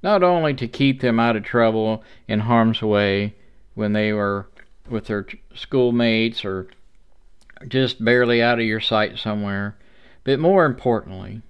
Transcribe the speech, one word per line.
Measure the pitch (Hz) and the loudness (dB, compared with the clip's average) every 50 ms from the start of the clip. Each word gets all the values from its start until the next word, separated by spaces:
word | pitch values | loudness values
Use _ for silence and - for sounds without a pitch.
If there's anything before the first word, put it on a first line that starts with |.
| - | 0
Not | 185 214 196 180 | 2 2 4 4
only | 180 180 170 160 151 143 | 4 4 4 2 0 0
to | 135 127 | -2 -6
keep | 113 - - 139 139 131 131 | -8 -2 2 2 2 2 2
them | - 123 113 113 | 0 0 2 2
out | 117 117 117 | 2 2 0
of | 107 98 | 0 -4
trouble | - - 120 117 113 110 110 110 110 110 110 - - - - _ | -2 0 2 2 2 2 0 0 -2 -2 -4 -8 -16 -20 -20 _
in | - 110 107 | -4 -4 -2
harm's | 110 113 123 117 113 113 110 - - | 0 2 2 4 4 2 2 0 0
way | 107 104 101 104 101 98 98 101 104 104 - - - - - - - - | 0 2 2 2 2 0 0 -2 -4 -8 -12 -20 -20 -20 -20 -20 -18 -8
when | - 107 104 104 | -6 -4 -2 0
they | 107 107 107 107 | 0 0 0 0
were | 104 101 101 101 101 95 - - - - - - - - - | -2 -2 -2 -2 -4 -6 -10 -18 -20 -20 -20 -20 -20 -14 -8
with | 123 110 - | -8 -8 -6
their | - 110 104 98 | -6 -6 -6 -6
t-, | - - - - - - | -10 -16 -20 -20 -20 -18
schoolmates | - - - - 135 123 123 120 120 120 117 113 110 113 117 113 - - | -18 -14 -4 0 0 2 2 2 2 2 2 2 2 0 0 -2 -6 -8
or | 101 95 92 92 95 - - - - - - - - - - - - - - - - - - - 123 | -6 -6 -8 -8 -12 -16 -20 -20 -20 -20 -20 -20 -20 -20 -20 -20 -20 -20 -20 -20 -20 -20 -20 -16 -4
just | 127 131 131 120 - - 110 | -2 0 0 0 -2 -2 0
barely | 117 120 123 123 117 120 117 117 | 2 4 4 4 2 2 2 4
out | 120 120 117 | 2 2 2
of | 117 | 0
your | 110 107 110 | -2 -2 -2
sight | 104 - 113 107 107 101 - | -2 0 0 0 0 -2 -4
somewhere, | - - 110 104 104 104 101 98 98 101 104 104 - - - - - - - - - - | -8 -6 -4 -4 -4 -4 -4 -4 -4 -4 -6 -8 -12 -20 -20 -20 -20 -20 -20 -20 -10 -2
but | - 139 135 | -2 -2 2
more | 156 170 196 190 170 | 2 2 4 4 4
importantly | 147 123 - - 127 117 110 - - 95 95 92 92 95 113 - - | 2 0 -2 0 0 0 0 -2 -8 -14 -14 -14 -14 -14 -16 -16 -18